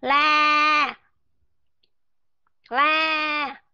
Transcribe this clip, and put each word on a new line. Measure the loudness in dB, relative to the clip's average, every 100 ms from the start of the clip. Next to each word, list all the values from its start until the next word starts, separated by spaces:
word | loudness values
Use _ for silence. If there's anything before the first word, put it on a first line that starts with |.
La. | 0 2 2 2 2 2 2 0 -2 -8 _ _ _ _ _ _ _ _ _ _ _ _ _ _ _ _ _
La. | -2 0 0 -2 -2 -4 -4 -4 -8 _